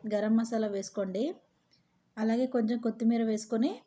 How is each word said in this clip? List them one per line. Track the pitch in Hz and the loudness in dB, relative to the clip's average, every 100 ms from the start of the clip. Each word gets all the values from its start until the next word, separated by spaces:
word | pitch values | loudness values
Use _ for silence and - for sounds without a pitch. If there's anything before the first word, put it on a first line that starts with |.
| 220 208 | -2 -2
గరం | 214 226 | 2 2
మసాలా | 226 226 214 196 | 2 -2 -2 -4
వేసుకోండి. | 196 - 190 185 285 - _ _ _ _ _ _ _ 220 | -6 -4 -4 -2 -2 -4 _ _ _ _ _ _ _ -2
అలాగే | 220 233 254 254 | 0 2 2 0
కొంచెం | 220 240 233 | 0 0 -2
కొత్తిమీర | 220 226 233 226 | 0 2 2 2
వేసుకొని | 214 - 220 285 440 | -2 -2 0 0 -2